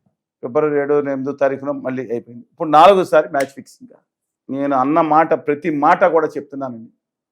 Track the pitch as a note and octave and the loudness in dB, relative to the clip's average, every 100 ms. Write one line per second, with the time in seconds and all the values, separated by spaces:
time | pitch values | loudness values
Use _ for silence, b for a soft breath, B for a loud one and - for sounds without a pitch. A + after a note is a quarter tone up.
0 | _ _ _ _ C3 D3 D3+ D3 C#3+ D3 | _ _ _ _ -6 -2 0 0 0 0
1 | C#3 C3+ C3+ C#3 C#3 C3+ C#3+ C3+ B2+ C3 | 0 -4 -6 -2 -2 -2 -8 -8 -8 -8
2 | A2 A#2 - A#2+ - - E3 D3 F#3 F#3+ | -8 -8 -10 -20 -18 -10 2 6 8 6
3 | E3+ D#3 - C#3 C#3 - - - B2 _ | 2 0 0 -4 -6 -10 -20 -20 -20 _
4 | _ _ _ _ - C3+ C#3+ C3 C3+ E3 | _ _ _ _ -12 -6 -2 -2 0 0
5 | D#3+ D3+ D#3+ D3+ - D3 F3 D3 D3+ F3+ | 2 2 2 -2 -4 -6 -4 0 2 2
6 | F3+ D#3+ D3+ D3 - C#3 C3 A#2 A#2 _ | 2 2 -2 -6 -12 -12 -12 -14 -20 _
7 | _ _ _ | _ _ _